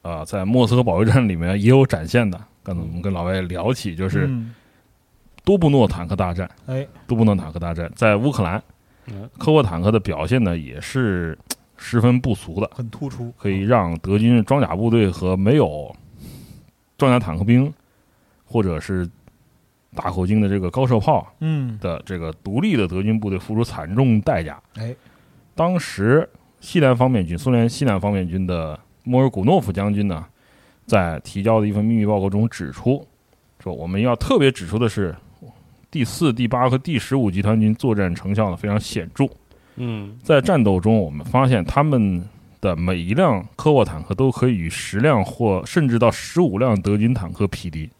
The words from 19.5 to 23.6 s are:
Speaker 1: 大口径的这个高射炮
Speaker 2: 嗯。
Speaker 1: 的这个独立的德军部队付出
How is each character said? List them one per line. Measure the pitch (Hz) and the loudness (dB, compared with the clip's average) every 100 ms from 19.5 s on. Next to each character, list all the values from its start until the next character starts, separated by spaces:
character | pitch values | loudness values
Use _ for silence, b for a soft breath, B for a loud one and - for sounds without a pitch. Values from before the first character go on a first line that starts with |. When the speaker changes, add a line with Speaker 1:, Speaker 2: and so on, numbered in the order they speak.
| _ _ _ _ - | _ _ _ _ -8
Speaker 1:
大 | 90 | -6
口 | 87 92 | -2 0
径 | 107 | 2
的 | 101 | 2
这 | 98 | 0
个 | 90 | -2
高 | 123 131 | -2 0
射 | 113 | 2
炮 | 95 135 - _ | 2 0 -2 _
Speaker 2:
嗯。 | 160 151 127 107 | -4 -4 -4 -6
Speaker 1:
的 | 95 82 - | -6 -8 -8
这 | 90 | -8
个 | 82 80 | -8 -10
独 | - 110 | -6 -2
立 | 214 143 | 0 0
的 | 92 | 0
德 | 90 | -2
军 | 104 110 | 0 0
部 | 104 | -2
队 | 92 | -6
付 | - | -4
出 | 110 | -2